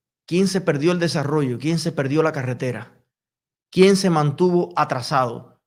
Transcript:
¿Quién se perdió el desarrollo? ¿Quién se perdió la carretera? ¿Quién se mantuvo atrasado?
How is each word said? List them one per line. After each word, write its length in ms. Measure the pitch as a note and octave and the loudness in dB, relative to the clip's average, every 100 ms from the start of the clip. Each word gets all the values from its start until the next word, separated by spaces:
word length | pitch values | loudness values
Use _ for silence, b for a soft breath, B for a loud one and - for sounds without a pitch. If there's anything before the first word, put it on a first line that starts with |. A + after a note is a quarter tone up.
| _ _ - | _ _ -2
¿Quién 220 | E3+ G3 | 0 2
se 100 | F#3+ | 0
perdió 320 | - C#3+ E3 | -2 0 0
el 80 | F3+ | 0
desarrollo? 580 | E3+ D3+ C#3 D3+ C3+ A#2 | -2 -2 -2 -2 -2 -4
¿Quién 220 | C#3+ E3 | -2 -2
se 140 | D#3+ | -2
perdió 280 | D3 C3+ D3+ | -4 -2 0
la 120 | D#3 | 0
carretera? 680 | D3+ B2 B2 B2+ G#2+ - _ _ _ _ _ _ _ _ | -2 -6 -4 -6 -6 -12 _ _ _ _ _ _ _ _
¿Quién 240 | F3 F#3+ G3 | 4 6 6
se 140 | G3 | 2
mantuvo 640 | D#3+ D3 C#3+ F3+ F3 - - | 2 0 0 2 2 0 -2
atrasado? 840 | D3 C3 A#2+ C#3 B2 A#2 - _ | -2 -2 -2 0 0 -4 -16 _